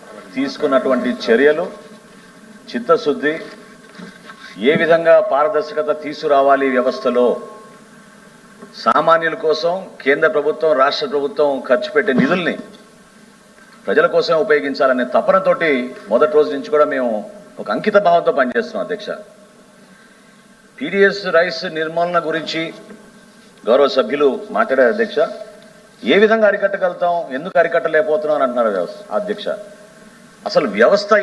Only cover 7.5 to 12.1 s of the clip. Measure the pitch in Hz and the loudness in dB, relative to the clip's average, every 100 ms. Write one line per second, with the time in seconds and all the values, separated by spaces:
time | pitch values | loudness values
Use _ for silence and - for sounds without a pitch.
7.5 | - - - - - - - - - - | -18 -20 -20 -20 -20 -20 -20 -20 -20 -20
8.5 | - - - - 131 160 165 165 151 160 | -20 -20 -4 0 2 4 2 2 -2 -2
9.5 | 151 170 185 185 - 131 151 156 151 147 | 0 -2 -4 -8 -4 0 2 2 2 -2
10.5 | 151 160 139 139 - 147 143 139 135 147 | 0 0 2 2 0 -4 -2 -2 0 0
11.5 | 135 - 123 - - - | 0 0 -2 0 -2 0